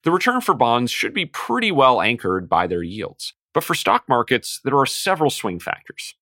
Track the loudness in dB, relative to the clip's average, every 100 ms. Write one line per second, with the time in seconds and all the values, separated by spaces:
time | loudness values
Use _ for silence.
0 | 2 2 2 0 0 2 4 4 0 -4
1 | -4 -4 -6 -8 -4 0 0 4 6 6
2 | 2 0 -2 -2 0 0 0 -4 -6 -8
3 | -10 -10 -16 _ _ -4 -2 -2 2 0
4 | 2 0 2 -2 -2 -8 -2 0 0 -2
5 | -2 0 0 0 -6 -6 -8 -10 -10 -16
6 | -16 -18